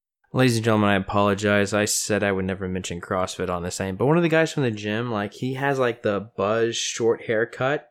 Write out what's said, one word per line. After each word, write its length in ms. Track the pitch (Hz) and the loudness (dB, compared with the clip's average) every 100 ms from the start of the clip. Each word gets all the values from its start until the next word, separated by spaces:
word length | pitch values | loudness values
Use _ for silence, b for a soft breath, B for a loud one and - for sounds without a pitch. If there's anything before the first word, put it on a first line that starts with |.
| _ _ _ | _ _ _
ladies 260 | 123 127 117 | 2 4 4
and 80 | 113 | 4
gentlemen, 240 | 107 101 | 4 4
I 40 | 101 | 2
apologize. 800 | 95 104 101 98 104 104 101 | 2 2 4 2 2 2 2
I 120 | 107 107 | 0 0
said 360 | - - 101 | 0 0 0
I 80 | 101 | 2
would 140 | 95 95 | 0 -2
never 220 | 95 95 | -4 -6
mention 340 | 92 92 87 | -6 -6 -8
CrossFit 480 | - 98 92 - 92 | -4 -2 -2 -4 -4
on 140 | 90 | -4
this 140 | 87 - | -4 -4
thing, 180 | 95 95 | -4 -2
but 100 | 120 | 2
one 120 | 165 | 2
of 40 | |
the 60 | 170 | 2
guys 220 | 160 160 | 2 0
from 100 | - | 0
the 80 | 127 | -2
gym, 400 | 104 107 107 123 | -2 -4 -4 -2
like, 220 | 107 104 | -4 -4
he 220 | - 127 131 | -6 -6 -2
has, 240 | 139 135 | -2 0
like, 240 | 123 113 | 0 0
the 260 | 110 101 107 - | -2 -2 -4 -4
buzz 380 | 98 113 117 113 | 0 0 0 -2
short 480 | - - 113 117 | -6 0 0 0
haircut, 680 | - 110 117 - 131 151 - | 0 -2 -2 -2 -2 -2 -6